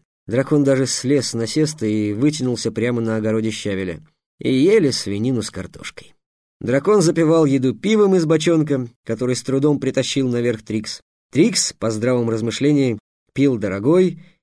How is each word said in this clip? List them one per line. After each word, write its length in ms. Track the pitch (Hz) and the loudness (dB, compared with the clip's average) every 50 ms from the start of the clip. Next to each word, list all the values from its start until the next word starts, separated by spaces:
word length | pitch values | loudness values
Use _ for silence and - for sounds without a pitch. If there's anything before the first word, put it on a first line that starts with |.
| _ _ _ _ _ | _ _ _ _ _
дракон 360 | - 107 131 131 - 156 147 139 | -4 -2 -2 0 2 2 2 4
даже 220 | 139 135 131 135 | 4 2 2 0
слез 440 | 127 - - - 123 147 139 - - | -2 -4 -4 -2 0 0 0 0 -2
с 40 | - | -4
насеста 520 | 117 113 110 - 156 156 151 156 - 113 | -6 -4 -2 0 0 0 0 -2 -4 -2
и 260 | 107 107 107 104 104 104 | -2 0 0 -2 -2 -2
вытянулся 580 | 107 139 151 151 151 127 123 120 107 - 117 | 0 0 0 0 0 -2 -2 -2 -2 -4 -6
прямо 300 | 110 110 113 123 120 117 | -4 -2 -2 -2 -2 -2
на 140 | 113 113 110 | -2 -2 -2
огороде 320 | 110 107 110 110 113 110 110 | -2 -2 -2 -2 -2 -2 -4
щавеля, 560 | 107 - - 107 98 95 95 90 80 76 78 _ _ _ _ _ _ - | -6 -6 -6 -6 -4 -4 -6 -6 -8 -10 -14 _ _ _ _ _ _ -6
и 140 | - 127 131 | -2 0 2
ели 380 | 131 143 190 214 220 160 135 | 2 4 4 4 4 4 2
свинину 500 | 113 - - 101 101 101 113 131 131 113 | 0 -2 -4 -6 -4 -2 -2 -2 -2 -2
с 80 | - - | -4 -6
картошкой. 640 | - 95 87 - - - - - - - - - _ _ _ _ _ _ _ _ _ - | -8 -12 -12 -12 -14 -16 -16 -16 -16 -18 -20 -20 _ _ _ _ _ _ _ _ _ -10
Дракон 420 | - 110 123 139 139 190 214 208 | -4 -2 -2 0 2 4 4 4
запивал 440 | 160 170 - 165 165 151 165 165 156 | 4 2 2 2 2 4 4 4 4
еду 280 | 139 135 131 123 131 110 | 2 2 2 0 0 -2
пивом 420 | 110 - 202 220 214 208 190 190 | -2 -2 0 2 4 4 4 4
из 100 | 180 160 | 2 2
бочонка, 640 | 151 160 160 156 175 165 160 151 151 143 127 123 120 _ _ _ | 2 2 2 2 2 2 2 2 0 -2 -4 -4 -6 _ _ _
который 320 | - 113 110 127 123 123 | -8 -6 -4 -2 -2 -2
с 60 | 120 - | -4 -4
трудом 360 | - 131 135 139 151 147 143 | -2 -2 2 2 2 0 0
притащил 500 | 160 139 - 135 123 - - 139 131 127 | -2 -2 -2 -2 -2 -2 -2 -2 -2 0
наверх 340 | 120 120 120 120 110 110 - | 0 0 0 -2 -2 -4 -6
Трикс. 380 | - 107 110 107 - - - _ _ _ _ _ _ | -6 -6 -6 -6 -6 -12 -16 _ _ _ _ _ _
Трикс, 420 | - 135 185 233 185 - - - - | 2 2 2 2 2 -2 -4 -4 -6
по 180 | - - 113 | -4 -4 -4
здравом 380 | 110 107 113 127 127 123 117 113 | -2 -2 0 0 0 0 0 0
размышлении, 680 | 113 110 110 113 107 - 135 147 151 139 135 123 110 107 _ _ _ _ _ _ - | -2 -2 -2 -4 -4 0 2 2 2 4 2 0 0 -4 _ _ _ _ _ _ -2
пил 240 | 127 139 139 127 | 0 0 2 0
дорогой 640 | 104 107 98 95 101 104 143 170 185 185 175 - - - - _ _ | 0 -2 -4 -4 -2 0 2 4 4 4 2 0 -4 -14 -20 _ _